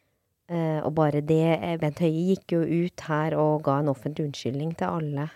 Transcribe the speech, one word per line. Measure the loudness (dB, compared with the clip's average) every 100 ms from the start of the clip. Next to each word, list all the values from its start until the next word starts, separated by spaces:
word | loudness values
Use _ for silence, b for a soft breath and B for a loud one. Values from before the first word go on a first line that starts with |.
| _ _ _ _ -8
Eh, | -2 0 0
og | 0
bare | 2 2 2 2
det, | 4 4 2
eh, | 0 -2
Bent | -2 0
Høie | 0 2 0 0
gikk | 0
jo | 0
ut | 2 0 -2 -4 -2
her | 0 0
og | 2 2 2
ga | 2 2
en | 2
offentlig | -2 -4 -4 -6
unnskyldning | -4 -4 -4 -4 -4
til | -4
alle | -2 -4 -4 -6